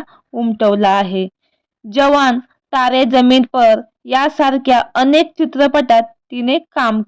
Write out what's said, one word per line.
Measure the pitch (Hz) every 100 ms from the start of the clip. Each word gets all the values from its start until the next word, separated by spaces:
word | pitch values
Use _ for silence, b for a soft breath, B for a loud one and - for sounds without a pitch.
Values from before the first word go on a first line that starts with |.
| 311 b _
उमटवला | 240 233 220 214 202 202
आहे. | 196 196 190 185 - _ _ _ _ 220
जवान, | 214 277 285 269 240 - _ _
तारे | 269 254 254
जमीन | 262 254 247 262
पर | 247 254 226 220 247 _
यासारख्या | 240 262 294 294 277 269 269 247 -
अनेक | - 269 302 339 -
चित्रपटात | 320 262 285 294 262 226
तिने | 226 _ _ 247 240 302
काम | 330 - 240 214